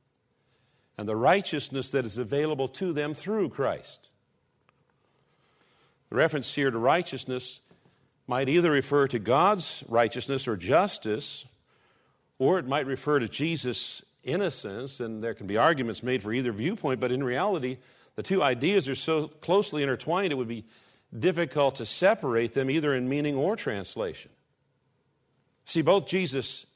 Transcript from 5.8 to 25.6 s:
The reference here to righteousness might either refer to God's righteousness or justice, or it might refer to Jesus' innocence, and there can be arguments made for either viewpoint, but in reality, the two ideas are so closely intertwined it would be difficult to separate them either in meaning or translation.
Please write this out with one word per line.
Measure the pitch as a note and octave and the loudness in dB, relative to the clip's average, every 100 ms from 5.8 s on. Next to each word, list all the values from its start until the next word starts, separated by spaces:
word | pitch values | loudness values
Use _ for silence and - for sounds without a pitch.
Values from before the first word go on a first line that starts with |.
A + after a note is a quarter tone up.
| _ _ _ | _ _ _
The | A#2 | 0
reference | D#3 D3+ B2+ | 2 0 -4
here | - C3+ | -2 0
to | A2+ | 2
righteousness | A#2+ E3 F3 C3 - B2+ - - _ _ _ _ _ _ - | 2 2 0 -8 -6 -6 -6 -12 _ _ _ _ _ _ -4
might | B2 C#3 | -2 2
either | E3 E3+ | 4 4
refer | C#3+ C3 C#3+ C3+ | 4 4 4 4
to | A#2+ | 2
God's | G2 C3 F#3 G#3 D#3+ - - | 2 4 6 4 -2 -10 0
righteousness | A#2 A#2 B2+ A#2+ C3+ - | 2 4 0 -4 -4 -2
or | G#2 | -4
justice, | F#2 D3 G3+ - A2+ G#2+ - - - _ _ _ _ _ _ _ _ - | 2 4 4 -2 -4 -4 -6 -12 -14 _ _ _ _ _ _ _ _ 0
or | C3+ F#3 | 2 2
it | B2+ | 0
might | C#3 C#3 | -2 -2
refer | C3 - D3 | -4 0 2
to | A2+ | 0
Jesus' | - D#3 E3 B2+ A2+ - - - _ | -2 -2 -2 -2 -4 -6 -8 -12 _
innocence, | - E3 F#3+ - G#2+ G2 C3+ - | -6 -2 -2 -4 -8 -8 -10 -8
and | A#2 A2 | -8 -6
there | A2+ | -6
can | G#2+ G2 | -6 -2
be | G#2 | 4
arguments | C#3+ D#3 A#2 G2+ | 4 4 0 -4
made | B2 B2+ | -2 -2
for | G#2 | -2
either | A#2+ B2 | -2 -2
viewpoint, | G#2 C3 A3+ D3 B2+ | -2 -4 -2 -2 -2
but | B2 | 0
in | B2+ | 0
reality, | C3+ B2+ G3 F3+ B2+ C3 - _ _ | -2 0 0 0 -4 -6 -14 _ _
the | - | -12
two | G2 F#3+ | -2 2
ideas | C#3+ B2 C#3+ G3+ C3+ | 2 2 2 2 2
are | |
so | C3 - D#3+ D3+ | -2 0 0 0
closely | - - F#3+ G#3 D3+ | -6 0 2 2 0
intertwined | C#3 B2 - F3 G3 | 0 0 -2 0 0
it | C#3 | -2
would | A#2 | -4
be | A#2 G#2 _ _ _ _ A#2 | -6 -12 _ _ _ _ -2
difficult | E3 E3 E3+ D3+ C#3 C3+ | 0 2 0 2 2 2
to | A2+ | -4
separate | - F#3 A3 C#3 A#2 A#2 | 2 4 4 2 2 2
them | C#3 C3+ | 0 0
either | D3+ D3 | 0 2
in | C3+ B2+ | 0 0
meaning | C#3+ D3 C#3 | -2 0 0
or | D#3 | 0
translation. | A3 - G#2 F#2 - G2 - - _ _ _ _ _ _ _ _ _ _ _ _ _ | -2 -4 -4 -6 -6 -6 -6 -14 _ _ _ _ _ _ _ _ _ _ _ _ _